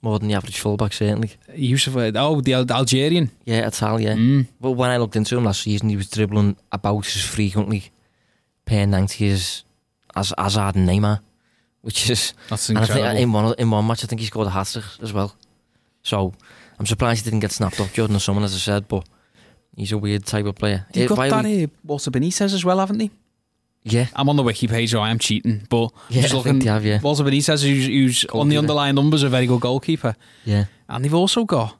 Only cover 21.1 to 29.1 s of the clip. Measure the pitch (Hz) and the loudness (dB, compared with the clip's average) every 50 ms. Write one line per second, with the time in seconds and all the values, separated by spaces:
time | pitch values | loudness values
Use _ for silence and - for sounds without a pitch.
21.1 | 208 208 131 139 - 214 214 214 214 196 165 147 _ _ _ 151 147 143 - - | 2 0 2 2 0 0 0 0 0 -2 -2 -4 _ _ _ -8 -8 -6 -6 -4
22.1 | 127 131 135 170 180 - 202 196 196 190 170 180 180 190 190 190 202 214 226 202 | -2 0 -2 0 0 -2 -2 -2 -2 -2 0 0 2 2 0 -2 -2 -4 -4 -6
23.1 | - _ _ _ _ _ _ _ _ _ _ _ _ _ _ 113 107 117 123 120 | -6 _ _ _ _ _ _ _ _ _ _ _ _ _ _ 0 0 0 0 0
24.1 | - - 139 139 147 147 135 120 107 - - 117 113 113 117 110 113 113 104 110 | -2 0 0 2 2 2 2 2 0 0 -2 0 0 0 0 0 0 0 0 0
25.1 | 113 113 - - 107 107 - - 113 104 101 - - 117 117 117 _ - - - | 0 -2 -2 -2 -2 -2 0 -2 -2 -2 -2 -2 0 0 0 0 _ -12 -14 -2
26.1 | 117 127 123 127 123 135 123 - 139 135 131 117 104 110 104 107 104 104 - 143 | 0 2 2 2 0 0 0 2 2 2 4 2 2 2 2 2 0 2 2 0
27.1 | 151 143 147 139 135 143 143 - 156 147 143 143 139 135 131 135 110 139 135 127 | 0 2 2 2 2 2 2 2 0 2 2 2 2 2 2 2 2 4 4 4
28.1 | 120 - - - - 113 143 147 151 147 151 147 151 147 143 139 135 139 139 151 | 4 2 -2 -2 0 0 2 2 4 2 2 2 0 0 0 2 2 4 4 4